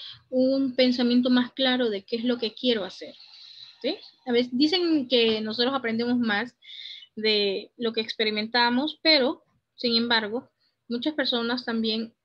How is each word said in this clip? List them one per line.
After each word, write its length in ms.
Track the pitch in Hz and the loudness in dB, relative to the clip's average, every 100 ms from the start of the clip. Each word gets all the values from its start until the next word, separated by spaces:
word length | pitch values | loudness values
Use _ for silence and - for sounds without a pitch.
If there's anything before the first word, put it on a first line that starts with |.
| - - _ | -20 -20 _
un 460 | 254 262 269 269 | 0 2 2 0
pensamiento 560 | 247 254 247 240 247 254 | 2 2 4 4 4 4
más 220 | 254 247 | 2 2
claro 380 | - 262 254 240 | 0 2 2 2
de 120 | 196 | 0
qué 140 | - 233 | -4 -2
es 80 | |
lo 140 | 240 240 | 0 0
que 160 | 220 | -2
quiero 300 | - 254 226 | 0 2 2
hacer, 300 | 185 - 156 - - - - - - _ | -2 -10 -16 -16 -20 -20 -20 -20 -20 _
¿sí? 140 | 240 403 - _ 254 | -6 -6 -10 _ 0
A 60 | |
veces 240 | 240 247 247 | 0 0 2
dicen 520 | 302 370 339 311 247 | 2 2 2 0 2
que 320 | 247 226 220 | 2 4 0
nosotros 340 | 220 220 240 | -2 -2 -2
aprendemos 440 | 277 233 226 240 247 | 0 -2 -2 0 0
más 380 | 226 202 240 - - - - - - - | 0 -2 -4 -12 -20 -20 -18 -20 -18 -4
de 560 | 214 208 202 185 - - | 0 2 0 -2 -8 -6
lo 160 | 226 | -4
que 80 | 226 | -4
experimentamos, 1000 | 220 - 214 214 220 240 240 247 302 - | -6 -4 -2 -2 -2 0 2 0 -2 -2
pero, 400 | 320 311 254 - _ _ _ | 2 4 2 -2 _ _ _
sin 220 | - 240 226 | -6 -2 -2
embargo, 520 | 233 226 208 233 - _ _ _ - | 0 0 0 -6 -10 _ _ _ -10
muchas 260 | 240 294 | -6 -4
personas 500 | 302 262 240 233 247 | -4 -2 -2 -4 -4
también 500 | - 226 220 220 226 _ | -4 -4 -2 -4 -6 _